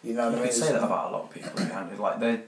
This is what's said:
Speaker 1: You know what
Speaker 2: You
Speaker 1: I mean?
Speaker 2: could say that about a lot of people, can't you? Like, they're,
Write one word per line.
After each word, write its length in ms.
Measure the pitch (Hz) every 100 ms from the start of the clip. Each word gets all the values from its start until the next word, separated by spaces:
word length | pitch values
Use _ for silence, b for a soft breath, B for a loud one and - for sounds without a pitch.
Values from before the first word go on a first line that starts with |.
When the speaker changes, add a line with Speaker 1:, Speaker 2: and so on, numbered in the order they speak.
Speaker 1:
You 120 | 117
know 160 | 117 117
what 20 |
Speaker 2:
You 40 | 120
Speaker 1:
I 40 |
mean? 60 | 123
Speaker 2:
could 80 | 123
say 140 | -
that 100 | 110
about 280 | 104 92 -
a 20 |
lot 120 | -
of 60 | -
people, 200 | - - -
can't 340 | - 95 92
you? 60 | 98
Like, 220 | 101 101
they're, 180 | 117 113